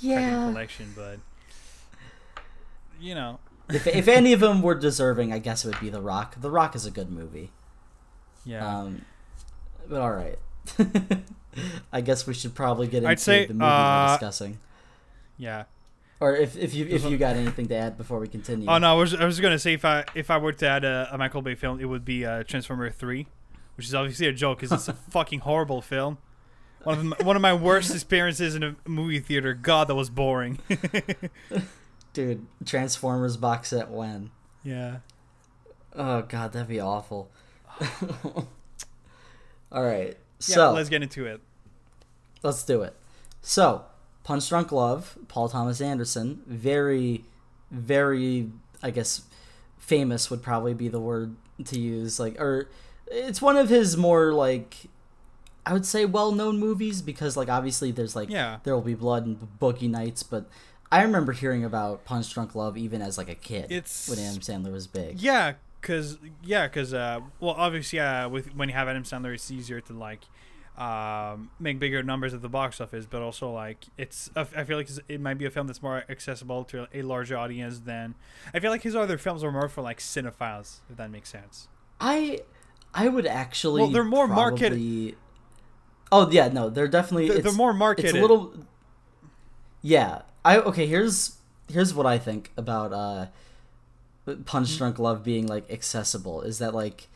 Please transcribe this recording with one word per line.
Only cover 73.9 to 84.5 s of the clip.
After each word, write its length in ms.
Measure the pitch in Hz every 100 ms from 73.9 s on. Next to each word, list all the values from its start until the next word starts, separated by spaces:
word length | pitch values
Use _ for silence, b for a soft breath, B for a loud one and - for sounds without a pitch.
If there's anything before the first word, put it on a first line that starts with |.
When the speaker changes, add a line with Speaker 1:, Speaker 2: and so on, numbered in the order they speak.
| -
Speaker 2:
it's 320 | 131 - - 160
a 40 |
f-, 140 | 151 156
I 60 |
feel 140 | 139 151
like 100 | 139
it's, 100 | 139 -
it 100 | 147
might 180 | 139 135
be 80 | 139
a 40 |
film 160 | 147 139
that's 140 | -
more 220 | 135 131 117
accessible 540 | 127 - 123 127 127 123
to 220 | 123 120
a 80 | 139
larger 360 | 131 127 123 123
audience 420 | 120 123 120 120
than, 360 | 120 117 113 - B B B
I 60 | 175
feel 100 | 220
like 120 | 226
his 120 | 226 220
other 220 | 202 156
films 260 | 190 165
are 80 | 151
more 160 | 139 143
for, 140 | 143
like, 180 | 123 117
cinephiles, 800 | - 143 123 - 113 104 101 - -
if 60 | 120
that 140 | 110
makes 180 | 107 -
sense. 380 | 104 101 - - - _ -
Speaker 1:
I, 400 | 247 302 302 - - b b b -
I 160 | - 240
would 160 | 254 160
actually 540 | 127 127 - 160 147
Speaker 2:
Well, 100 | 208
they're 120 | 233 220
more 220 | 269 254
market- 420 | 196 233